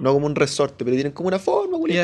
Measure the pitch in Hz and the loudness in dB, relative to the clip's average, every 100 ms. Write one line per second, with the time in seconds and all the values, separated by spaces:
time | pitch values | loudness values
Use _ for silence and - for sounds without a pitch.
0 | 131 143 147 147 139 - 139 - 120 131 | 2 2 2 0 0 0 -2 -2 0 0
1 | 143 139 180 190 - 415 392 339 330 175 | 0 -4 -2 -2 0 0 0 -2 0 0